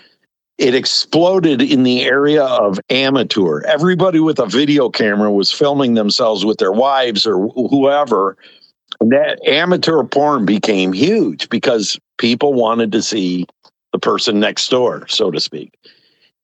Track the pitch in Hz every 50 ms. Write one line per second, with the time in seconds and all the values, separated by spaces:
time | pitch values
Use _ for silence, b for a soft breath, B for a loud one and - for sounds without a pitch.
0 | b b b b b b b _ _ _ _ - - 127 123 127 - - - -
1 | - - - 156 175 180 190 185 165 160 139 117 135 - 147 127 131 123 123 123
2 | 135 131 131 143 143 147 151 151 135 131 123 117 107 101 95 101 - - 131 131
3 | 135 135 139 131 107 - - 107 92 82 76 73 - - 156 143 160 180 185 160
4 | 190 190 160 156 160 160 147 - 120 101 92 139 147 143 147 143 127 113 - -
5 | 117 104 101 101 107 104 101 98 95 - - - 147 143 143 139 135 120 117 113
6 | 104 104 - - 123 110 107 95 98 110 104 - 107 95 101 113 131 139 139 135
7 | 127 120 107 98 - 110 98 92 98 120 - 127 120 - 139 139 135 139 143 147
8 | 147 123 110 95 98 95 95 b b b b b b b b b _ _ - -
9 | 110 113 131 143 151 143 - - - - 131 156 170 180 180 156 - - - -
10 | 110 - - 139 147 147 143 127 101 92 104 98 - - 104 92 92 92 95 95
11 | 135 185 220 220 156 98 76 - - - 120 110 - 135 120 110 98 - - -
12 | _ _ _ - - 117 120 113 147 143 135 123 113 110 113 117 113 104 104 110
13 | 101 - 107 107 92 90 90 90 87 - _ _ _ _ _ _ _ - - 92
14 | - - 101 - - - 104 104 107 104 - - - - 131 127 123 110 - -
15 | - - - - 107 92 78 78 - - - 76 - - _ _ b b b b
16 | b b b b b b b b